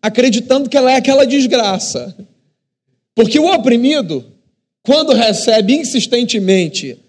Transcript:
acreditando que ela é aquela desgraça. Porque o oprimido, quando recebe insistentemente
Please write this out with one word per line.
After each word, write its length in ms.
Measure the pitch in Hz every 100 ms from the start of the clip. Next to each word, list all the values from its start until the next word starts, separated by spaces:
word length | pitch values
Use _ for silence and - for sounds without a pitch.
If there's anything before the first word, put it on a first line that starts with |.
acreditando 640 | 214 220 254 220 233 262 277
que 80 | 285
ela 160 | 254
é 40 | 262
aquela 320 | 254 269 269
desgraça. 880 | 285 254 247 214 190 - 131 123 - 196 _ _ _ _ _ _ _ _
Porque 240 | - 226 294
o 80 | 320
oprimido, 800 | 359 240 233 254 302 190 143 - _ _ _ _ _
quando 300 | - 294 302
recebe 640 | 226 226 208 - 220 196 285
insistentemente 1200 | 302 262 - 240 247 220 190 190 170 - 139 117